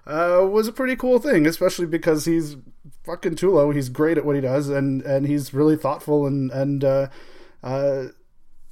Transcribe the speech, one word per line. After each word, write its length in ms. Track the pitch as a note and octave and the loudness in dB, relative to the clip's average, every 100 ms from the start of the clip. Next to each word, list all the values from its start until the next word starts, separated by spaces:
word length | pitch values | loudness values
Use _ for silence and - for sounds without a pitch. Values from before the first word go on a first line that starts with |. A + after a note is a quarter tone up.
| - | -8
uh, 400 | D#3 F3 F3+ F#3+ | -2 2 4 4
was 180 | G#3+ A3 | 2 0
a 60 | |
pretty 220 | A3+ B3+ B3+ | -2 -4 -2
cool 240 | B3 B3 | 2 2
thing, 260 | C#4+ G3+ D3+ | 4 2 2
especially 400 | E3 F3+ F3+ E3+ | 2 0 0 -2
because 400 | E3 E3 D#3 D#3 | -2 0 0 0
he's 300 | E3 D3+ C#3+ - - C#3 - | -2 -2 -10 -20 -20 -20 -16
fucking 320 | - F3 F3+ D#3 | -12 -6 -6 0
Tulo. 400 | F3+ E3+ D3 D3 | 2 4 4 2
He's 140 | B2+ | -2
great 280 | B2+ D#3 D#3+ | 0 2 2
at 80 | D3 | 0
what 100 | C#3+ | 0
he 60 | |
does, 280 | C3 C#3 C#3+ | 0 -2 0
and, 340 | C#3 C#3 C3+ | 0 0 -2
and 240 | C#3 C3+ C#3+ | -2 0 0
he's 260 | D3 C3+ | -2 -2
really 220 | C3+ D3+ D#3 | 2 2 2
thoughtful 500 | F3 D#3 - D3 C#3+ | 0 -4 -2 0 0
and, 240 | C#3 C3 | -2 -4
and, 320 | C3 C#3 C#3 | -2 -2 0
uh, 240 | C3+ C#3 C3+ - - - - - | 2 2 -2 -8 -20 -20 -20 -14
uh, 440 | B2+ C3+ C#3+ C3+ B2+ - _ - - - - | -8 -2 -2 -2 -6 -14 _ -20 -20 -20 -20